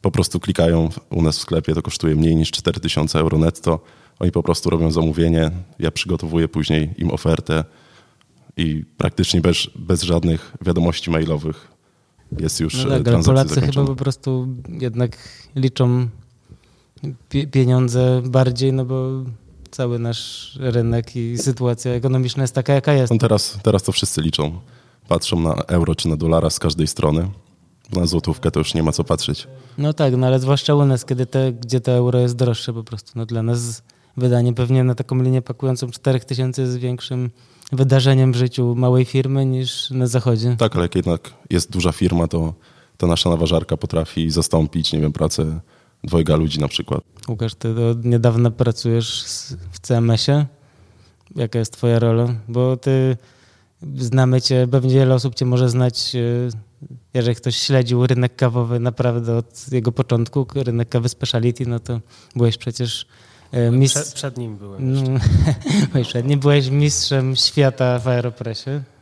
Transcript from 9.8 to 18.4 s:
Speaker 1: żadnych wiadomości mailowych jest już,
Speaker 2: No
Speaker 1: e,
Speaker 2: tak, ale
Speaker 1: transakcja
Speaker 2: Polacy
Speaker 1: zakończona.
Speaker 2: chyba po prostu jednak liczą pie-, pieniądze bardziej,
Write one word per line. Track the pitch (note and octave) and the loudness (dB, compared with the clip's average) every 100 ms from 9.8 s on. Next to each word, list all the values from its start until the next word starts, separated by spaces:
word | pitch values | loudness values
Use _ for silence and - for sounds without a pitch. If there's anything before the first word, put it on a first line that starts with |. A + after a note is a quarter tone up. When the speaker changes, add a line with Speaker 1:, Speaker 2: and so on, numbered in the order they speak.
| E2 F2 | -2 -2
Speaker 1:
żadnych | E2+ E2+ E2+ D#2+ - - | 0 0 2 -2 -4 -8
wiadomości | F#2 E2+ E2+ E2 - | -2 2 0 -2 -2
mailowych | E2 D#2+ D#2 D#2 D2+ - _ _ _ _ _ _ - | -2 0 -2 -4 -8 -16 _ _ _ _ _ _ -6
jest | - - | -4 -2
już, | D#2+ | -4
Speaker 2:
No | B2+ | -2
Speaker 1:
e, | |
Speaker 2:
tak, | C3 | 0
ale | D#2 | 0
Speaker 1:
transakcja | - E2+ D#2+ | 2 4 4
Speaker 2:
Polacy | C3 C3+ | 4 4
Speaker 1:
zakończona. | C#3 C#3+ C#3 | 2 2 0
Speaker 2:
chyba | C#3 | 0
po | B2+ | 0
prostu | C3 - C3+ B2+ B2+ B2 C3 | -4 -4 -4 -4 -4 -8 -12
jednak | A2+ B2+ A2+ B2 - - - - | -6 -6 -2 -4 -4 -20 -20 -10
liczą | C3+ C3 - B2 B2 B2 - - _ _ - _ _ _ - D3 B2 _ | -2 -2 2 2 2 -2 -8 -20 _ _ -20 _ _ _ -12 -12 -12 _
pie-, | C#3 D3 | -4 0
pieniądze | C3+ B2+ B2+ B2+ B2 B2+ B2+ | 2 4 4 4 2 2 2
bardziej, | B2 B2+ | 2 2